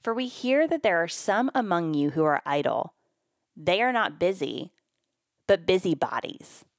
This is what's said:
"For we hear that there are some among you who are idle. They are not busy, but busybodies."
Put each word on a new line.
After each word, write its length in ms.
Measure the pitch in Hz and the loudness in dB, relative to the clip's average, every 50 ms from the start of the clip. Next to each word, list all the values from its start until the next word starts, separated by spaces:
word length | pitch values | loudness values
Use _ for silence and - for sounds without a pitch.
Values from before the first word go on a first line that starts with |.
"For 100 | _ 226 | _ -4
we 160 | 226 233 262 247 | -4 -2 -4 -6
hear 400 | - - - 247 262 285 320 311 | -8 -6 0 2 2 2 2 2
that 140 | 339 311 | 0 0
there 200 | - 220 180 170 | 2 2 2 2
are 60 | 165 170 | 2 0
some 420 | - - - - 196 208 247 269 - | -4 -6 -2 0 2 2 2 0 0
among 400 | 269 233 202 180 170 170 160 156 | -2 0 0 0 0 0 0 0
you 160 | 147 143 147 | 0 0 0
who 140 | 135 160 156 | 2 2 2
are 180 | 151 147 139 - | 2 2 0 0
idle. 500 | 139 143 147 143 - - - - 170 _ _ _ _ _ _ _ _ _ _ _ _ _ | -2 -2 0 0 0 0 -2 -4 -6 _ _ _ _ _ _ _ _ _ _ _ _ _
They 240 | - 156 160 180 202 | -6 0 0 2 2
are 120 | 233 254 | 2 0
not 260 | 254 233 214 - 151 156 | 2 0 0 -2 -2 0
busy, 520 | 170 180 196 190 143 131 110 - - 180 _ _ _ _ _ _ _ _ _ _ _ _ _ _ _ | 0 0 0 0 -4 -6 -6 -8 -10 -12 _ _ _ _ _ _ _ _ _ _ _ _ _ _ _
but 200 | - 196 185 165 | 2 2 2 4
busybodies." 1000 | 180 185 185 180 185 160 139 - 107 113 120 - - - - - - - - - _ _ | 2 2 2 2 0 0 0 -2 -4 -4 -6 -8 -8 -14 -14 -16 -18 -18 -18 -18 _ _